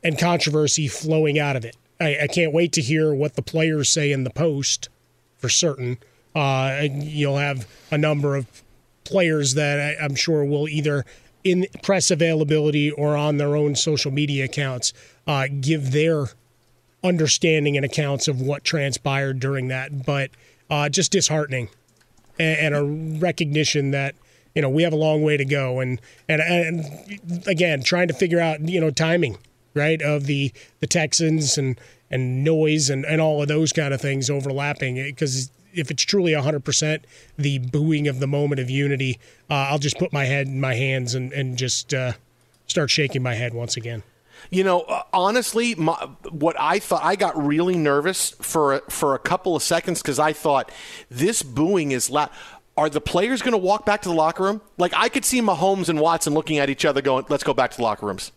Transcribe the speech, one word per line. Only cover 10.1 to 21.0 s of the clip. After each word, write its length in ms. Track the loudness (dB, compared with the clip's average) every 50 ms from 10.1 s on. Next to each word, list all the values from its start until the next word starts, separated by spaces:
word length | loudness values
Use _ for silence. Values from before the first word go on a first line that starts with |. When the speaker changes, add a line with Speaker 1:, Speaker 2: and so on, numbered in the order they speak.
| -2
Speaker 1:
sure 300 | -2 0 2 2 2 2
will 240 | 2 0 0 -2 0
either 340 | -2 0 0 2 0 0 -2 -4 -12 -20 _ _ _ _ _
in 240 | 2 2 2 2 -2 -4 -8
press 300 | 0 0 2 2 4 2
availability 760 | 2 2 2 2 2 2 2 2 2 2 2 2 2 2 0 0
or 260 | 0 0 0 0 0
on 180 | 2 0 0 0
their 220 | 0 0 0 2
own 180 | 2 2 0 0
social 360 | 0 0 0 0 0 0 -2
media 340 | 0 0 0 0 0 -2 -2
accounts, 480 | -4 -4 -4 -4 -4 -4 -4 -4 -6 -6 -6 -20 -20 _ _ _
uh, 200 | -2 0 0 0 -2 -2 -2
give 320 | 0 0 0 0 0 0
their 380 | 2 2 4 4 2 2 0 -4 -8 _ _ _ _ _ _ _ _ _ _ _ _ _ 0
understanding 720 | 0 2 4 4 2 2 2 4 4 4 4 2 2 2
and 100 | 2 0
accounts 440 | 0 -2 -2 -2 0 -2 -2 0 -2
of 100 | -2 0
what 240 | -2 -2 -4 -2 _
transpired 760 | -2 -2 0 0 -2 -2 -2 _ -2 0 0 0 -2 -2 -2
during 260 | -2 -2 -2 -2 -2
that. 380 | -2 -4 -4 -6 -6 -6 -6 -2
But, 260 | -2 -2 -2 -2 -4 -8 _ _ _ _ _ _ _
uh, 200 | -2 0 0 0
just 220 | 0 0